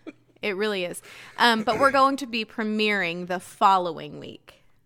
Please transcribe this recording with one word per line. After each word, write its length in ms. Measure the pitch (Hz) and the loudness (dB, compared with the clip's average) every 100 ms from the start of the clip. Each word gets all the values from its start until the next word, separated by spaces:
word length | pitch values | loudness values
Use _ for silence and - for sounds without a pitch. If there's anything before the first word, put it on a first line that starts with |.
| - - _ _ | -20 -20 _ _
It 140 | 208 185 | -6 -4
really 280 | 214 202 | -4 -4
is. 160 | 175 170 - - - - | -6 -10 -16 -20 -12 2
Um, 240 | 240 226 | 2 4
but 160 | 214 220 | 2 2
we're 140 | 277 | 4
going 240 | 269 269 277 | 4 4 2
to 100 | 262 | -6
be 180 | 233 | -6
premiering 840 | 214 - 214 214 214 208 175 175 180 | -8 -6 -4 0 0 0 -2 -4 -6
the 100 | 180 | -8
following 800 | - - 208 190 180 151 147 151 | -8 2 4 4 0 -6 -12 -14
week. 460 | 139 - _ - _ _ | -16 -18 _ -20 _ _